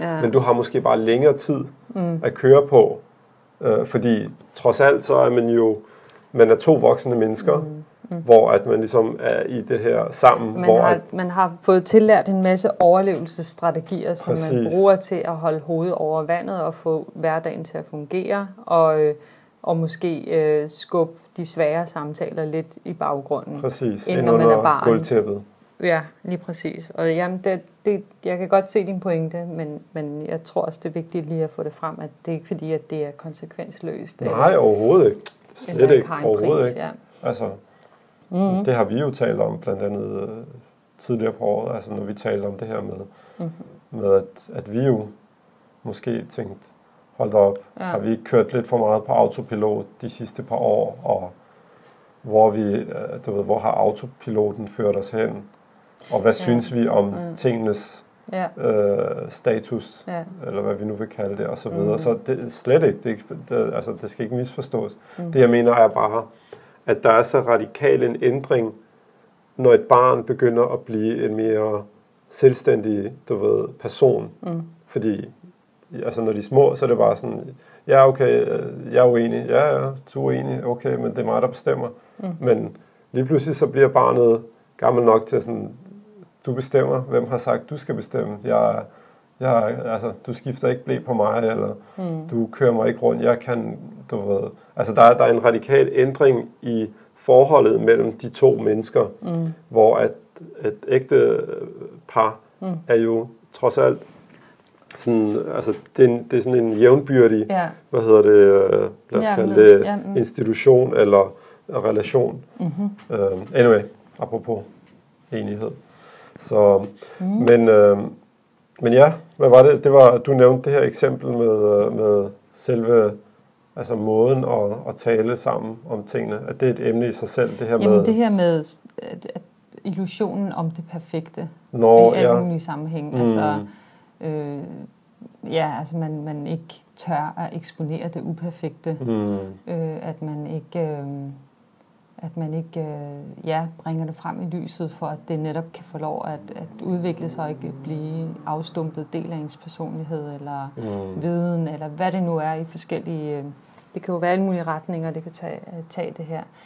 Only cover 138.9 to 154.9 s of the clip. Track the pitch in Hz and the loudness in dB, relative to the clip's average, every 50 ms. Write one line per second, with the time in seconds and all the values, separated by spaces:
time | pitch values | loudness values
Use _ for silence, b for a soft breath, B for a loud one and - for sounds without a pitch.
138.9 | 160 - 131 120 113 107 104 104 101 98 95 95 95 - _ - 175 165 165 160 | -10 -8 -6 -6 -4 -4 -4 -4 -6 -6 -8 -12 -16 -16 _ -10 -8 -8 -8 -8
139.9 | 156 - - 165 160 - 156 151 151 151 147 - 160 156 156 - - 175 160 151 | -10 -10 -12 -12 -12 -12 -12 -12 -10 -10 -10 -10 -12 -12 -12 -10 -8 -6 -6 -6
140.9 | 151 143 139 139 143 139 139 139 139 135 _ _ _ _ _ _ _ _ _ _ | -6 -8 -10 -10 -12 -12 -12 -14 -16 -18 _ _ _ _ _ _ _ _ _ _
141.9 | _ _ _ _ _ - 170 165 165 170 160 151 156 165 160 165 - 170 156 151 | _ _ _ _ _ -16 -16 -14 -10 -10 -8 -8 -8 -8 -10 -10 -10 -10 -10 -10
142.9 | 147 147 147 147 143 143 143 135 135 - - 160 156 160 165 160 165 - - 160 | -10 -12 -14 -14 -16 -16 -18 -18 -18 -12 -8 -6 -6 -4 -6 -8 -10 -12 -10 -8
143.9 | 160 160 165 156 160 - - 170 - - 180 165 165 170 - 165 - - 170 156 | -6 -6 -6 -8 -10 -12 -12 -12 -10 -10 -10 -8 -8 -10 -10 -12 -12 -10 -10 -12
144.9 | - - 170 147 151 151 - - 165 156 156 156 156 165 165 165 - - - - | -10 -10 -10 -10 -10 -12 -10 -8 -8 -6 -6 -6 -8 -8 -10 -12 -16 -20 -20 -18
145.9 | - 156 156 151 - - - 160 151 147 - - - - 165 165 - - - 185 | -14 -12 -10 -10 -8 -10 -10 -10 -12 -12 -14 -16 -18 -16 -16 -18 -16 -12 -8 -6
146.9 | 180 175 170 180 165 - 165 160 - 165 156 151 151 131 135 135 135 135 139 151 | -6 -4 -4 -6 -6 -6 -10 -10 -10 -8 -10 -10 -10 -10 -12 -12 -14 -14 -12 -12
147.9 | 156 151 156 156 160 165 165 160 165 - - 156 151 156 160 - - 170 160 156 | -10 -10 -10 -10 -10 -10 -10 -10 -12 -12 -10 -8 -8 -8 -10 -10 -8 -8 -8 -8
148.9 | 160 160 151 - - 165 165 170 165 156 151 147 - - - 160 - - 160 156 | -10 -12 -12 -10 -10 -10 -10 -10 -10 -10 -12 -12 -16 -20 -20 -18 -14 -12 -12 -12
149.9 | 160 160 160 147 165 151 147 147 143 139 143 143 143 139 135 135 - - 117 107 | -10 -12 -10 -10 -10 -10 -10 -12 -14 -14 -12 -12 -12 -10 -12 -12 -12 -12 -10 -8
150.9 | 101 98 98 95 95 160 160 170 170 175 170 175 170 170 160 - - - 156 151 | -8 -8 -10 -10 -8 -6 -6 -4 -4 -2 -2 -2 -4 -4 -4 -6 -8 -10 -12 -12
151.9 | 151 160 185 185 175 190 180 170 165 160 151 156 160 160 165 165 - 160 - - | -8 -6 -4 -4 -2 -4 -4 -4 -4 -4 -4 -6 -6 -8 -10 -12 -14 -16 -12 -10
152.9 | 170 - - 165 165 156 151 151 147 143 139 143 139 b b b b b b b | -10 -8 -8 -8 -10 -8 -8 -8 -8 -10 -10 -12 -16 b b b b b b b
153.9 | - 175 - - 180 170 175 175 180 190 196 190 185 175 165 165 156 160 160 - | -16 -14 -10 -8 -6 -4 -2 -2 0 0 0 -2 -4 -4 -4 -6 -8 -8 -8 -8